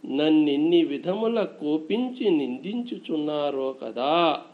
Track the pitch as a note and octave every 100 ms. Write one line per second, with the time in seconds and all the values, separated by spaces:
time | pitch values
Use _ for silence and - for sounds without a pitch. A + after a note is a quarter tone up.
0 | - C3+ D3+ D#3 D3+ C#3 D#3 F3 D#3+ C#3
1 | D#3 G3 A3+ A3+ F#3+ - D3+ D#3 D#3 G#3
2 | B3+ B3+ A3 E3 C3 B2+ D#3+ A#3 A#3+ G3+
3 | - D#3 D3+ D3+ D3 C3+ C3+ C3 B2 A2+
4 | C3 E3 E3+ C#3+ -